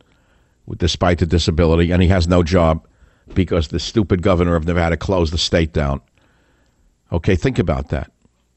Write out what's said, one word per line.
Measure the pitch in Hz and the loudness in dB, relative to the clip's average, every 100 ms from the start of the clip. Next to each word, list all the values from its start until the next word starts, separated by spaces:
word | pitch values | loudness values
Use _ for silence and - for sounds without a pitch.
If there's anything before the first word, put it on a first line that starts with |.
| _ _ _ _ _ _ - 104 | _ _ _ _ _ _ -14 -4
despite | 87 - 90 90 | -4 0 0 0
the | 85 | 2
disability, | 85 - 80 82 82 85 | 0 0 2 2 4 2
and | 90 | 2
he | 87 | 2
has | 95 82 | 2 2
no | 90 | 2
job | 80 92 82 80 _ _ _ _ - | 2 2 2 0 _ _ _ _ -8
because | - 87 90 78 | -4 -2 -2 -2
the | 85 | -6
stupid | - 117 101 95 | -4 -2 0 0
governor | 92 87 87 85 | 2 2 2 0
of | |
Nevada | 78 87 82 82 | 0 -2 0 -2
closed | - 95 80 | -2 -2 -2
the | 80 | -2
state | - 90 80 | -2 0 0
down. | 82 71 71 _ _ _ _ _ _ _ _ _ _ - | -2 -4 -4 _ _ _ _ _ _ _ _ _ _ -8
Okay, | 87 - 92 | -4 -2 0
think | 135 127 | 0 -2
about | 85 67 67 | -2 -2 -4
that. | 73 - _ _ _ _ | -6 -8 _ _ _ _